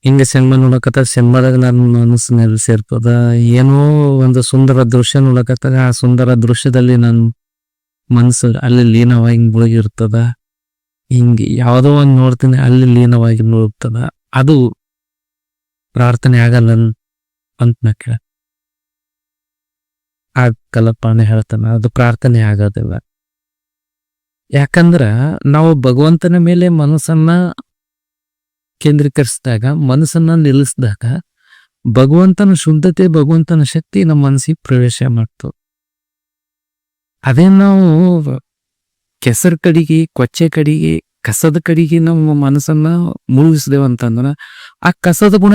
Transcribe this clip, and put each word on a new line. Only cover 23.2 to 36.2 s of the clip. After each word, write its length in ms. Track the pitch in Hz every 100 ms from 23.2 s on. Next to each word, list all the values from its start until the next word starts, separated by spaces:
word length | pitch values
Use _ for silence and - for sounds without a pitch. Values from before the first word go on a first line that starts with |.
| _ _ _ _ _ _ _ _ _ _ _ _ _
ಯಾಕಂದ್ರ 500 | 139 143 - 170 175 113 110 143 - 139
ನಾವು 300 | 147 160 151
ಭಗವಂತನ 640 | 127 123 151 165 180 175
ಮೇಲೆ 320 | 170 175 180
ಮನಸ್ಸನ್ನ 600 | 165 147 156 - 160 160 175 180 - - _ _ _ _ _ _ _ _ _ _ _
ಕೇಂದ್ರೀಕರಿಸಿದಾಗ, 880 | 151 147 147 - 127 - 131 113 123
ಮನಸ್ಸನ್ನ 680 | 156 139 135 156 170 165 165
ನಿಲ್ಲಿಸಿದಾಗ, 840 | 151 135 135 - 120 101 117 131 - _ _ _ _ _ 123
ಭಗವಂತನ 600 | 113 135 165 190 180 202
ಶುದ್ಧತೆ, 540 | 180 - 156 175 160 185
ಭಗವಂತನ 560 | 160 143 165 156 160
ಶಕ್ತಿ 400 | 143 160 - 196
ನಮ್ಮ 220 | 170 151 139
ಮನಸ್ಸಿಗೆ 300 | 135 - 160
ಪ್ರವೇಶ 400 | - 127 123 - 127
ಮಾಡ್ತು. 460 | 117 110 _ - - _ _ _ _ _ _